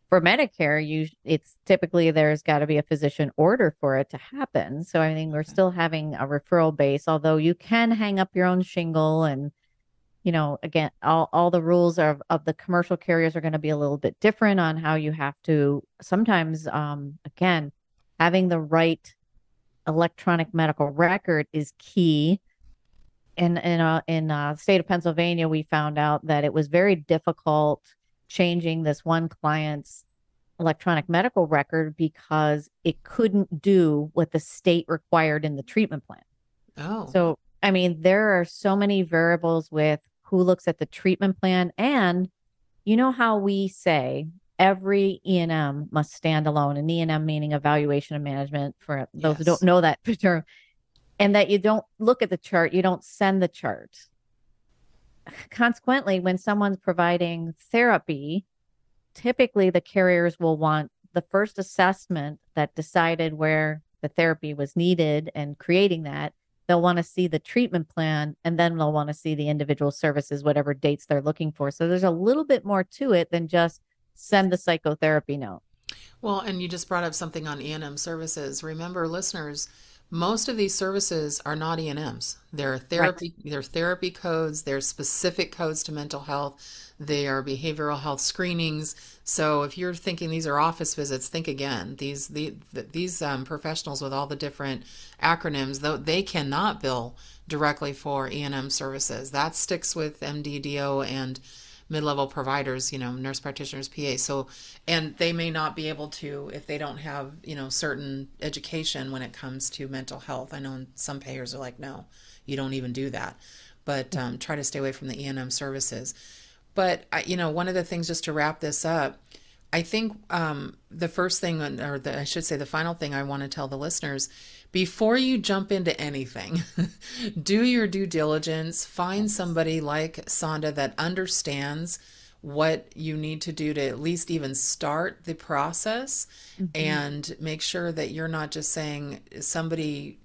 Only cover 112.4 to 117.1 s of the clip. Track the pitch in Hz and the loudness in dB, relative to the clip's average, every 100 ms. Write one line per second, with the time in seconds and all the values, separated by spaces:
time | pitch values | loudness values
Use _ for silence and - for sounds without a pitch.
112.4 | - 139 135 135 127 127 135 - - - | -10 -6 -4 -6 -6 -6 -8 -8 -10 -12
113.4 | - - - _ - 139 131 160 123 123 | -20 -20 -20 _ -6 -6 -4 -6 -6 -8
114.4 | - 147 139 143 135 135 135 117 139 135 | -8 -6 -6 -4 -6 -6 -12 -10 -8 -8
115.4 | 127 - 139 135 - 117 127 - - - | -6 -6 -6 -6 -6 -6 -10 -14 -20 -20
116.4 | - _ _ - 185 - - | -20 _ _ 0 0 0 -4